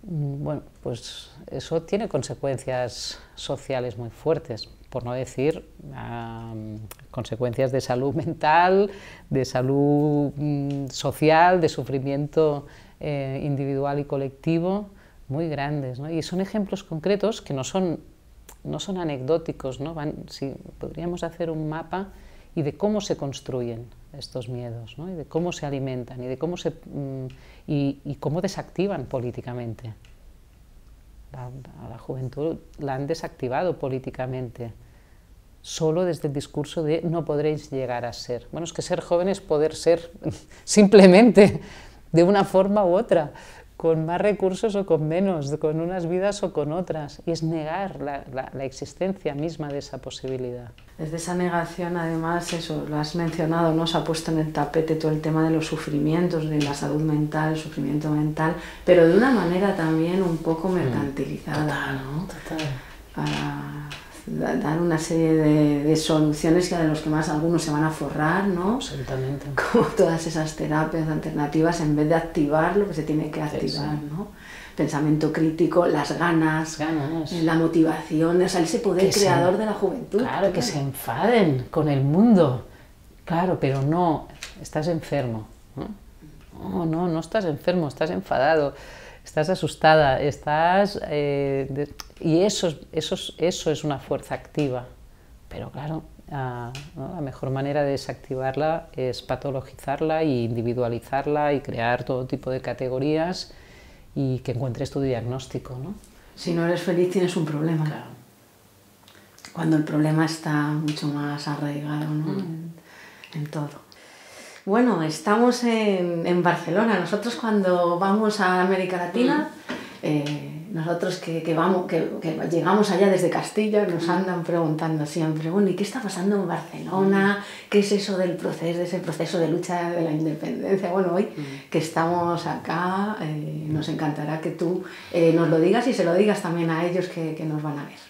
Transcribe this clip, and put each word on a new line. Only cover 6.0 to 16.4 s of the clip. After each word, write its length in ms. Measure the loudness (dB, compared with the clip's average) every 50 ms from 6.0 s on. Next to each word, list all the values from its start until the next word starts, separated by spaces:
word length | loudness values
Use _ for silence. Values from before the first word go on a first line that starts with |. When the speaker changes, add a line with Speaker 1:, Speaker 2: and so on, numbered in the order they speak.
| -12 -10 -10 -10 -10 -10 -12 -12 -12 -10 -10 -10 -10 -10 -10 -12 -12 -14 -16 -20 -20 -12
Speaker 1:
consecuencias 600 | -10 -10 -8 -6 -6 -4 -4 -4 -2 0 -2 0
de 100 | 0 -2
salud 340 | -2 -2 -2 -2 0 -2 -2
<laughs> 100 | -2 -4
mental, 640 | -4 -6 -2 0 4 4 6 6 6 4 4 2 0 -2 -12 -18 -18 -20 -20 -10 -2
de 160 | 0 0 0
salud, 880 | 0 0 -2 0 2 2 2 4 4 4 4 4 2 2 2 0 0 -2
mm, 520 | -4 -4 -2 -2 -2 -2 -4 -4 -4 -6 -6
social, 720 | -8 -4 -4 -4 -2 2 4 6 8 8 8 8 6 6
de 80 | 4 2
sufrimiento, 1000 | 0 -2 -6 -4 -4 -4 -2 -2 -2 -2 -2 -2 2 2 4 4 2 -2 -6 -12 -20 -20 -20 -20 -16 -10
eh, 420 | -6 -6 -4 -4 -4 -4 -6 -4 -2
individual 560 | -2 -2 -2 -2 -2 -2 -2 -2 -2 -2 -2
y 40 | -4
colectivo, 840 | -2 -4 -4 -4 -4 -8 -6 -2 0 0 2 0 0 -2 -2 -4 -8 -14 -20 -20 -20 -20 -20 -10 -6
muy 200 | -4 -4 -2 -4
grandes, 520 | -4 -4 -4 -4 -4 -4 -4 -6 -8 -8
¿no? 100 | -8 -6
Y 120 | -4 -4 -4
son 180 | -4 -2 -4